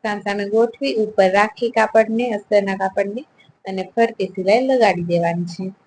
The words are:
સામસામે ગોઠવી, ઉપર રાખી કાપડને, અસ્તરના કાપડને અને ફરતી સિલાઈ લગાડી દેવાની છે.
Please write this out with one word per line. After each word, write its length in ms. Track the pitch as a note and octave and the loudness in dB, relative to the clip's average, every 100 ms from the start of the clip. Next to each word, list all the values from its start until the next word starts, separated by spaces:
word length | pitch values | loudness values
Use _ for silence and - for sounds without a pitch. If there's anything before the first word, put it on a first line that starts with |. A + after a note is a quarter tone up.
સામસામે 400 | A3 G#3 G3+ G3+ G3+ | -6 -6 -6 -6 -2
ગોઠવી, 460 | G#3+ A#3 - C#4 | 0 0 -2 -4
ઉપર 340 | A#3+ G#3+ G#3+ F#3+ | -2 -2 2 2
રાખી 400 | G3 G#3+ - A#3+ | 4 0 0 -2
કાપડને, 540 | A#3 A3 A3+ A3 A3 B3 G#3 | 0 2 2 2 0 -2 -4
અસ્તરના 400 | - G#3 G3 F#3+ | 0 0 2 0
કાપડને 460 | F#3+ F#3+ G3+ G#3+ D#4 _ _ _ | 0 -2 -4 -6 -12 _ _ _
અને 180 | - F#3+ F#3+ - | -10 -8 -6 0
ફરતી 360 | A3+ - F#3 | 0 0 -6
સિલાઈ 320 | F#3 F#3 A3+ C4 | -4 2 2 4
લગાડી 440 | C4 A3 F3 E3+ | 2 2 2 0
દેવાની 380 | E3+ E3+ E3+ F3 | 0 0 -2 -6
છે. 120 | - F#3 F#3+ | -8 -10 -12